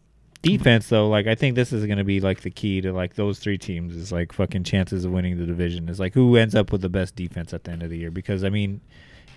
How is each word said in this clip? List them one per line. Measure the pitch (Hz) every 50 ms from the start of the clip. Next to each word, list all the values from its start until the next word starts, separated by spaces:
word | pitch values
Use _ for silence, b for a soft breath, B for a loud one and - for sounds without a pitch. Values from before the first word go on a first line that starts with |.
| _ _ _ _ _ _ - _
Defense, | - 160 - 123 - 127 117 110 - -
though, | 117 107 107 107
like, | 107 104 101
I | 113 113
think | - 147 135 120
this | 127 123 -
is | 123 107 107
gonna | 104 104 101 98
be, | 98 98 95
like, | 95 95 92 -
the | - 92
key | - - - 104 95 95
to, | 92 92
like, | 90 92 90 87 -
those | 107 104 104 95 -
three | - 107 98
teams | 90 - - 90 85 87 87 85
is, | 85 87 101
like, | 90 87 87 -
fucking | - - 95 - - 95 87
chances | - 104 95 92 - 98 92 90
of | 90
winning | 92 92 90 90 87 87
the | 85
division | 85 87 87 87 85 87 87 82 85
is, | 85 98
like, | 95 92
who | - 131 127 123 120
ends | 117 113 110 107
up | 110 98 -
with | 107 95
the | 95 90
best | 87 98 92 90 -
defense | - 90 85 - 90 82 - 87
at | 80 -
the | 87
end | 85 82
of | 85 82
the | 85
year. | 82 85 82
Because, | 85 92 - - 101 92 98
I | 95
mean, | 104 104 101 98 98 - - b b b b b b b b b b